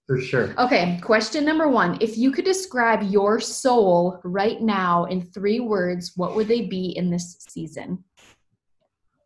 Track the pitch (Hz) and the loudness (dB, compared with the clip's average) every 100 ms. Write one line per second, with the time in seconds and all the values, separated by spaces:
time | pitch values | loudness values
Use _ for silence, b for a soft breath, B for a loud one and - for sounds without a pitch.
0 | - 127 - 127 104 - 262 226 175 175 | -2 -4 -2 -2 0 0 2 2 0 -2
1 | - 220 220 311 294 320 302 233 175 - | 2 0 0 -2 0 2 2 2 2 0
2 | 220 220 269 302 370 381 - 254 233 214 | -2 2 0 2 0 -2 -2 -2 2 2
3 | 202 202 202 233 - - 262 247 190 175 | 2 2 2 0 -2 -2 2 4 4 4
4 | 175 185 180 190 208 - 220 196 180 175 | 2 -2 -6 -2 -2 0 0 0 2 2
5 | 170 185 175 202 202 233 240 202 180 180 | 0 -4 -6 -4 -2 0 0 0 0 -2
6 | 175 175 175 202 214 240 185 185 180 - | -6 -6 -4 -2 0 0 -2 -4 -4 -2
7 | 175 175 175 - - 165 160 - - 185 | -2 -2 -6 -14 -18 -14 -12 -12 -10 -12
8 | _ _ - _ _ _ _ _ _ _ | _ _ -20 _ _ _ _ _ _ _
9 | _ _ | _ _